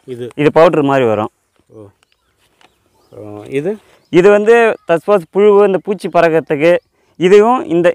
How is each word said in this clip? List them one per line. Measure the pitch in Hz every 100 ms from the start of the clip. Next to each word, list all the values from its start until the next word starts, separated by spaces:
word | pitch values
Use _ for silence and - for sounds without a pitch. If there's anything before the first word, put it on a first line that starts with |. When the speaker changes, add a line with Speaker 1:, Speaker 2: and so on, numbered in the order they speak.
| -
Speaker 1:
இது? | 123 120 -
Speaker 2:
இது | 147
பவுடர் | 156 170 156 139
மாதிரி | 139 120
வரும். | 104 107 _ _ _ _
Speaker 1:
ஓ. | 113 101 _ _ _ _ _ _ _ _ _ _ _ _
ஆ, | 113 107 104 110
இது? | 135 160 208 _ _ -
Speaker 2:
இது | 170 190
வந்து | 208 208 233 226 - -
தஸ்பாஸ் | 165 - 208 160
புழு, | 185 208 202 202
இந்த | 185
பூச்சி | 196 185 196
பறக்கிறதுக்கு | 170 170 160 131 151 160 175 _ _ _ -
இதுவும் | 180 208 220 254 -
இந்த, | 170 175